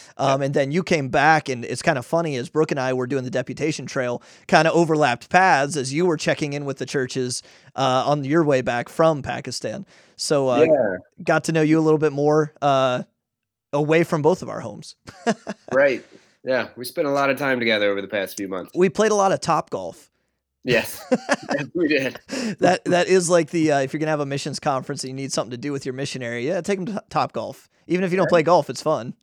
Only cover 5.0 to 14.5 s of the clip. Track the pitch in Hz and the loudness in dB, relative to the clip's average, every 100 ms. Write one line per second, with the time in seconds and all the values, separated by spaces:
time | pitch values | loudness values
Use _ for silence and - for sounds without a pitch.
5 | 147 - - 180 190 147 143 151 131 143 | 2 0 2 4 6 4 2 -2 -4 -2
6 | 180 151 170 143 147 143 139 135 127 147 | 0 0 -2 -2 -2 -4 -6 -6 -4 -4
7 | 127 131 123 123 - - - - 135 131 | -2 -4 -4 -6 -12 -20 -12 -2 2 2
8 | 120 147 135 165 147 131 123 120 - - | 2 0 2 2 4 2 0 -4 -4 2
9 | 160 147 127 127 127 - 117 - - _ | 2 2 -4 -8 -8 -8 -8 -10 -14 _
10 | _ - - 147 131 123 - 147 107 90 | _ -10 -2 0 2 4 4 4 2 -4
11 | - - 170 160 165 165 156 160 156 156 | -10 -6 0 0 2 2 4 4 4 4
12 | 156 139 147 151 151 - 143 135 131 127 | 2 2 2 2 2 0 2 2 2 0
13 | - _ _ _ _ _ _ 143 151 165 | -4 _ _ _ _ _ _ -2 2 2
14 | 165 160 147 185 - | 2 2 2 2 -2